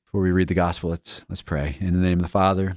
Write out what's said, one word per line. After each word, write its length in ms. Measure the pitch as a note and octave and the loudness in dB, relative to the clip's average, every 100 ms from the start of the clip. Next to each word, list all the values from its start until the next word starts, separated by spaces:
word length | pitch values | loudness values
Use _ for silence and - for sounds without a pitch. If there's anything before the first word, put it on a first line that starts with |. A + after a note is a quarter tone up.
before 160 | _ G#2 | _ -2
we 80 | F#2 | 2
read 180 | F2+ F2+ | 2 2
the 60 | |
gospel, 360 | F2 F2 E2+ E2+ | 2 0 0 -4
let's, 360 | E2+ - - - | -6 -8 -18 -14
let's 140 | F#2 | -14
pray. 340 | - D#2 D2 C#2+ | -6 -4 -4 -4
In 120 | F#2 | 0
the 80 | F2+ | 2
name 180 | F2+ F2 | 2 2
of 40 | |
the 80 | F2 | 0
Father, 460 | G2 F#2+ F#2+ F#2+ | 2 2 2 -2